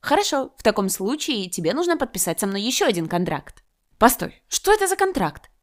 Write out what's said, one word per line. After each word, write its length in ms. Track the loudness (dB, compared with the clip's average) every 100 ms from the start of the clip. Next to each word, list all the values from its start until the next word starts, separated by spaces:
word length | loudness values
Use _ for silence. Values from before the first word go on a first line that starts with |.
«Хорошо, 520 | 2 2 2 -2 -4 _
в 60 |
таком 260 | 0 2 -2
случае 600 | -2 -4 -4 -2 -4 -4
тебе 240 | -4 -2
нужно 240 | 0 0 0
подписать 420 | -2 -4 -4 -2
со 80 | -2
мной 160 | -2
еще 240 | -2 0 0
один 220 | 0 -2
контракт». 560 | -2 -2 -4 -8 -20 _ _ _ _
«Постой, 440 | 4 4 -6 -12 _
что 240 | -4 2
это 140 | 2 2
за 100 | 0
контракт?» 540 | 0 0 -2 -4 -20 _